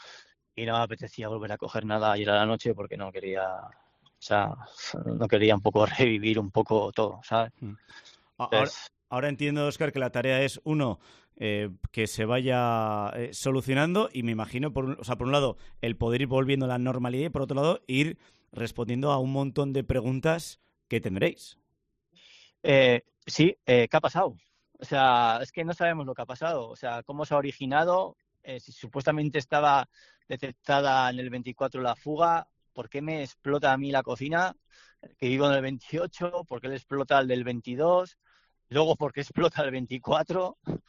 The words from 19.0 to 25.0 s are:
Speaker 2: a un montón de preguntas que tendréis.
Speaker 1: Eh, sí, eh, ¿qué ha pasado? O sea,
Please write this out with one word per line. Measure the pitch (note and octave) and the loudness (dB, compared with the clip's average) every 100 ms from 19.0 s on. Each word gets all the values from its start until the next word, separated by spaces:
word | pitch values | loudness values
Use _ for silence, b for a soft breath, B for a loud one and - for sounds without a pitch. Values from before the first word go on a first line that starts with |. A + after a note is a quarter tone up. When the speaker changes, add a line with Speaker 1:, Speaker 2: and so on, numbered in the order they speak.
| D3 | 0
Speaker 2:
a | C#3 | 0
un | C3 | 0
montón | C3+ C#3 C3+ C#3 | -2 -2 -2 -2
de | C3+ | -2
preguntas | - C3 A#2 C3 D#3+ E3 - - _ _ _ | -2 -2 -2 0 0 -2 -6 -18 _ _ _
que | A2+ | -4
tendréis. | G#2 F#2 D#3 - - - _ _ _ _ _ b b b b b | -2 0 0 -2 -14 -20 _ _ _ _ _ b b b b b
Speaker 1:
Eh, | - C3+ C3 B2 - _ - | 4 6 6 4 0 _ -6
sí, | - E3 - - | 4 4 4 4
eh, | B2 A#2 | 6 6
¿qué | D#3 | 2
ha | |
pasado? | C#3+ E3 F3+ G#2+ _ _ _ _ | 2 0 -2 -4 _ _ _ _
O | |
sea, | - C#3 | -4 2